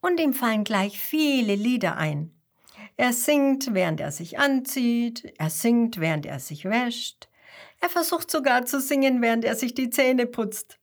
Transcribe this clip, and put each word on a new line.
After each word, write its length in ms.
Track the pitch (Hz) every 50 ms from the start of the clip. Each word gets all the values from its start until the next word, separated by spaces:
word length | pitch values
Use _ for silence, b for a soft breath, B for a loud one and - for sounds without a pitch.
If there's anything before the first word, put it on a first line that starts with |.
und 180 | - 359 359 339
ihm 160 | 330 294 254
fallen 300 | - - 233 220 214 214
gleich 340 | 202 220 196 190 202 202 -
viele 560 | - - - 311 311 294 277 262 240 208 202
Lieder 420 | 202 208 240 254 240 - 170 -
ein. 380 | - 156 156 151 143 156 165 _ _ _ _ _ B B B B B B B B
Er 160 | - 247 247 240
singt, 640 | 240 - - 302 294 277 277 269 269 269 269 220
während 260 | 185 185 170 160 151
er 120 | 135 139 147
sich 260 | - 165 170 - -
anzieht, 960 | 277 285 269 262 254 - - 269 247 240 233 233 233 240 233 - - - - _
er 120 | 156 156
singt, 500 | 160 - - 233 233 240 233 226 226 185
während 260 | 160 165 156 151 147
er 140 | - 139 135
sich 240 | 131 - 156 147 -
wäscht. 640 | 185 214 233 254 240 233 240 - - - _ - _ B B B B B B B B B B
Er 100 | - 349
versucht 400 | - 349 330 330 - 330 - -
sogar 340 | - 311 262 269 247 247 247
zu 160 | 247 - 277
singen, 400 | 262 - 294 277 269 269 262 247
während 240 | 233 233 233 226 226
er 120 | 226 220
sich 180 | 220 - 240 240
die 160 | - 262 240
Zähne 360 | 247 - 269 254 262 254 240
putzt. 520 | 240 240 - 226 202 214 - - _ - _